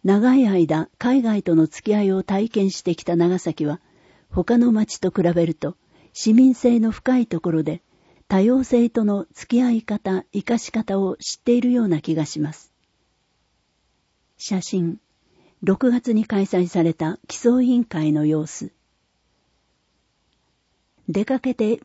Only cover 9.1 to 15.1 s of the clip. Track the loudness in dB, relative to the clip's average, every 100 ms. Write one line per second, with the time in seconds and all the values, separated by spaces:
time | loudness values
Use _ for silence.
9.1 | -2 -8 -18 -2 0 2 -2 -4 -6 -4
10.1 | -4 -4 -8 -4 -4 -4 -6 -4 -2 -2
11.1 | -4 -12 -6 0 2 2 0 0 -2 -2
12.1 | -4 -4 -6 -6 -8 _ _ _ _ _
13.1 | _ _ _ _ _ _ _ _ _ _
14.1 | _ _ _ -6 -4 -2 -4 -4 -6 _